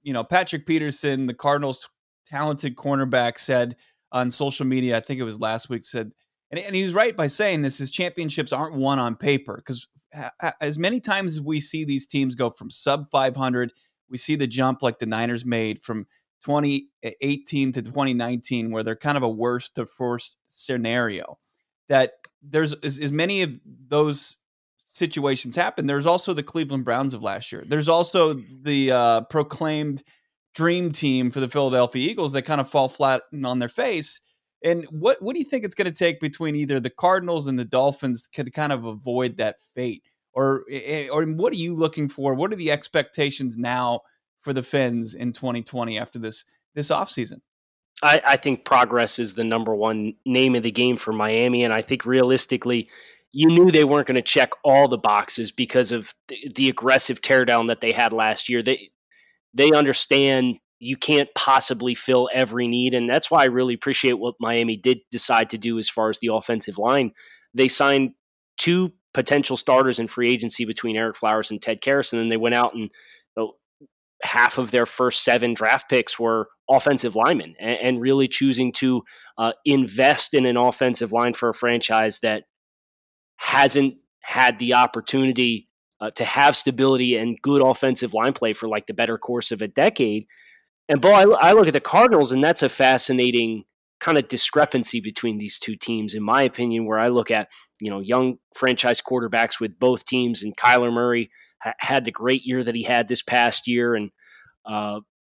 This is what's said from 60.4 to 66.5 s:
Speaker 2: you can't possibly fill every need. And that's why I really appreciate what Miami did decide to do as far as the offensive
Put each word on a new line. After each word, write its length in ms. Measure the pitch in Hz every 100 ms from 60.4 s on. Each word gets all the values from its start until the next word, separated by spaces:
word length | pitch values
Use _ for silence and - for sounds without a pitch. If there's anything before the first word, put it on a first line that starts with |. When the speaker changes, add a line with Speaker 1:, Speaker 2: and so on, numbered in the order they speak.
| 127 110 _ _
Speaker 2:
you 180 | 120 131
can't 320 | - 147 139
possibly 600 | - - 135 - 120 123
fill 360 | 117 - 127 127
every 340 | 127 123 120 120
need. 280 | 120 127
And 140 | 123 120
that's 220 | 143 -
why 120 | 160
I 40 | 135
really 280 | 123 127
appreciate 440 | 120 139 135 131 117
what 180 | 120 -
Miami 360 | 113 117 117 107
did 240 | 127 123 _
decide 400 | 120 - 117 113
to 80 | 113
do 200 | 117 113
as 100 | 107
far 200 | - 110
as 100 | 107
the 120 | 113
offensive 440 | 110 113